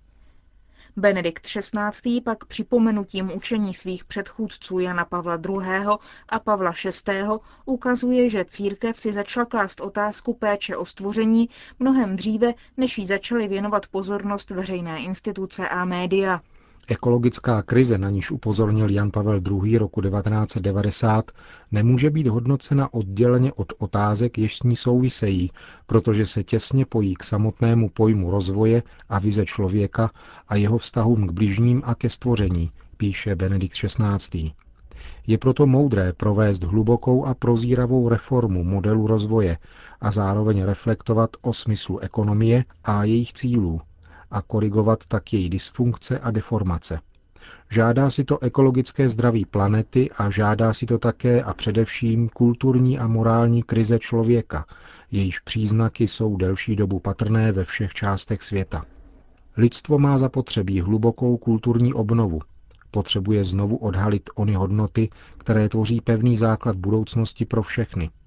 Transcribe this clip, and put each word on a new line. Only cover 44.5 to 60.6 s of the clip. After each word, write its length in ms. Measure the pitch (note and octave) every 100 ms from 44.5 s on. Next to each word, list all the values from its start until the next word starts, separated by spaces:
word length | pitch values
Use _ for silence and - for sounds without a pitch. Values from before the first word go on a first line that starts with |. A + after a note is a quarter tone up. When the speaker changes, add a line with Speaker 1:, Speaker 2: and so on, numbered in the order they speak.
| G#2+ G#2+ G#2 G#2+ A2+ -
Speaker 2:
tak 260 | G#2+ -
její 160 | G#2+ F2+
dysfunkce 680 | F#2+ - - A#2+ A2+ - B2+
a 120 | A#2
deformace. 680 | G#2+ - A2 F#2 E2+ - D#2 - _ _ - - - _
Žádá 380 | A2 A2+ A#2+ C3+
si 140 | -
to 200 | C#3 C#3+
ekologické 680 | B2 C#3 C3+ B2+ A#2+ - C3
zdraví 360 | A2 A#2+ A#2 F#2
planety 640 | G2+ G2+ G#2+ A2 B2+ C3+ -
a 120 | G#2
žádá 440 | G2 G#2 G#2+ A2
si 120 | G#2+ A#2
to 120 | A#2
také 460 | A#2 - B2 A#2+
a 100 | A#2
především 760 | - - G#2+ A2 - A#2 A2+ A#2
kulturní 720 | - A#2+ A#2 C3 B2+ B2+ C3+
a 80 | A#2
morální 560 | A2+ A2+ A2+ A#2 A#2
krize 360 | - A2+ A2 A#2
člověka, 640 | - A#2 A2+ A#2+ - D#2+ - - - - -
jejíž 280 | G2+ F#2+ -
příznaky 680 | - A2+ G#2 A2 A2+ - A2+
jsou 300 | - A2 F#2+
delší 380 | F#2 F#2+ - G#2
dobu 240 | G2 F#2+
patrné 520 | G2 G2 G#2 A2 A2
ve 140 | G2 F2+
všech 280 | - G2+
částech 500 | - G#2 G2 - G#2
světa. 420 | - G2+ F#2 D#2+ - - - - - _ - -
Lidstvo 420 | A#2+ - - D3
má 180 | C#3+ C#3
zapotřebí 640 | C3 C3 - A2+